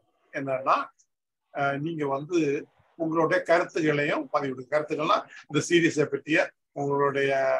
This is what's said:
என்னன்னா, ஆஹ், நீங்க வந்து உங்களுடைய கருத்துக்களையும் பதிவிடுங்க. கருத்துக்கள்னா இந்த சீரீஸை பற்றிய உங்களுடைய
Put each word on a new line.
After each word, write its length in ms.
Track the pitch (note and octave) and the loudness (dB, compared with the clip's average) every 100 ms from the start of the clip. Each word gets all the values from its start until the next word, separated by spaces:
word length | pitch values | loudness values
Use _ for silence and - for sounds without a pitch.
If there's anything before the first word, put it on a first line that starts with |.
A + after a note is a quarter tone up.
| - _ _ | -18 _ _
என்னன்னா, 420 | D#3 C3+ C3 C3+ G#3 - _ _ _ _ _ _ | -8 -4 -2 0 0 -2 _ _ _ _ _ _
ஆஹ், 240 | D#3 C#3 C#3 | -4 -2 -2
நீங்க 240 | D#3 E3 C#3+ | -4 -4 -4
வந்து 300 | C3+ D#3 F3 D3 D3 - _ _ - | -4 -2 0 0 -2 -6 _ _ -6
உங்களுடைய 400 | E3 E3 D#3 F3+ | -2 0 2 2
கருத்துக்களையும் 840 | F3 E3+ F3 F#3 D#3 C#3+ D3 A#3+ C#4+ | 4 2 2 0 0 2 0 -2 -2
பதிவிடுங்க. 400 | D3 C#3 B2+ B2+ | -2 -2 -6 -4
கருத்துக்கள்னா 460 | D3+ D3+ D3 D#3+ A3 - - | -2 -2 -2 0 0 -2 -16
இந்த 160 | - D3 | -4 -2
சீரீஸை 460 | - E3+ E3 D3 D3+ | 2 4 4 2 0
பற்றிய 340 | C3+ - E3 F#3 - _ | -2 0 0 0 -6 _
உங்களுடைய 600 | - C#3+ C#3 C#3+ C3+ C#3 C3+ C3+ | -6 -2 2 2 2 0 0 0